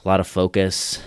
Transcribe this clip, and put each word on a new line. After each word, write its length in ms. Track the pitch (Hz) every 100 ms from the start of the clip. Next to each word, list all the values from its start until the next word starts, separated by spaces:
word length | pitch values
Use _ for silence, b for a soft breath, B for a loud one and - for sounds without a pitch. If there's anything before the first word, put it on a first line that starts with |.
a 20 | 95
lot 140 | 95
of 80 | 92
focus 720 | 95 92 101 95 - - -